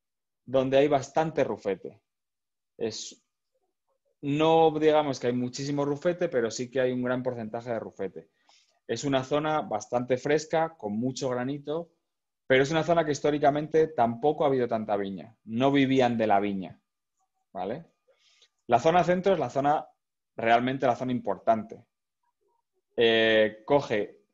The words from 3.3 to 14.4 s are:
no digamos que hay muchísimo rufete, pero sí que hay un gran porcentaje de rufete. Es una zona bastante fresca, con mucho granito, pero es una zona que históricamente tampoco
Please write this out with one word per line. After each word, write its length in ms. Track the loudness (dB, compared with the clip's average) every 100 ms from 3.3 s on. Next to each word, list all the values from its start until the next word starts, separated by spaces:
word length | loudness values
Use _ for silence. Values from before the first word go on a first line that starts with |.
| _ _ _ _ _ _ _ _ _
no 500 | -4 2 4 6 4
digamos 480 | 4 2 4 0 -2
que 80 | -2
hay 60 |
muchísimo 500 | -2 -4 -6 -4 -2
rufete, 460 | -2 -2 -4 -2 -2
pero 200 | -2 -2
sí 220 | -4 -4
que 80 | -2
hay 140 | 0
un 100 | 0
gran 180 | -2 -4
porcentaje 500 | -4 -8 -8 -10 -6
de 80 | -8
rufete. 500 | -8 -10 -10 -10 -20 _ _ _ _ _ -8
Es 160 | -6
una 220 | -2 -2 -2
zona 360 | -2 -2 -4
bastante 540 | -4 -8 -4 -6 -2 -2
fresca, 640 | 0 -2 0 -2 -2 -6
con 200 | -8 -4
mucho 320 | -4 -4 -6
granito, 600 | -4 -6 -8 -8 -8 -10 _ _ _ _ _ _
pero 160 | 2
es 80 | 4
una 120 | 0
zona 200 | 2 2
que 80 | 2
históricamente 760 | 0 -2 2 2 2 0 0 0
tampoco 560 | 2 0 2 -2 0